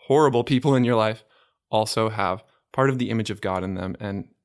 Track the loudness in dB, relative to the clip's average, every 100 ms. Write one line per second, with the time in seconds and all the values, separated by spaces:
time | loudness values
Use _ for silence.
0 | 0 4 4 2 0 0 2 2 2 2
1 | 0 -2 _ _ _ _ _ -2 0 0
2 | -2 0 -2 -4 -10 _ _ 0 0 0
3 | -2 -2 -4 -6 -4 -4 -4 -6 -8 -8
4 | -8 -8 -10 _